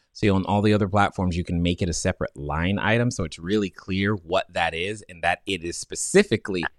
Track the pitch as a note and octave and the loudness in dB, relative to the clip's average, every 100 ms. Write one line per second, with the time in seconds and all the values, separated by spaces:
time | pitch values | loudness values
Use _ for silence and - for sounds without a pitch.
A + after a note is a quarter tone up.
0 | _ - G#2+ F#2+ F2 G#2 G#2+ G#2 G2+ G2+ | _ -2 2 4 2 2 4 4 2 2
1 | G2+ - F2+ E2+ E2+ F2 F2 F2+ F2+ D#2+ | 2 2 -2 0 -2 0 0 0 -2 -2
2 | F#2+ - - - D2 D2 F2 G2+ G2+ A#2 | -2 -2 -6 -6 -6 -2 0 0 2 2
3 | B2 - E2+ - E2 G#2+ G2 - - F#2+ | 0 -2 -6 -6 -2 0 0 -6 -6 0
4 | G2+ G#2 E2 F#2 - F2+ E2 D#2+ F#2 G#2+ | 0 -2 0 -2 -2 -2 -2 -2 -6 -6
5 | F#2 F2 E2 F2+ - F#2 E2+ - - F2+ | -12 -4 -2 -2 -2 -4 -4 -8 -10 -8
6 | - F#3+ G#3 G#2+ - F#2 - | 2 2 4 0 -2 -4 -4